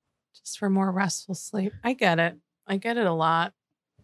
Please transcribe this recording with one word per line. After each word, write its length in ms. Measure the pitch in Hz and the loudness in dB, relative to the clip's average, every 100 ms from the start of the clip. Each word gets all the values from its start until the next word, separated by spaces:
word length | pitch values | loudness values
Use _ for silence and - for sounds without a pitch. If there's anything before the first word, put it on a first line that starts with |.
| _ _ _ _ | _ _ _ _
Just 160 | - - | -16 -6
for 120 | 202 | 0
more 200 | 190 190 | 2 2
restful 440 | 185 196 - - | 0 -2 -4 -8
sleep. 380 | 185 - 202 190 - | -10 -6 -4 -4 -4
I 80 | 233 | -4
get 260 | 262 202 165 | 2 4 4
it. 180 | 170 - _ _ - | 2 -2 _ _ -6
I 100 | 196 | -4
get 180 | 233 233 | -2 0
it 100 | 196 | 2
a 60 | |
lot. 400 | 165 165 165 180 - _ _ _ _ | 2 2 2 0 -6 _ _ _ _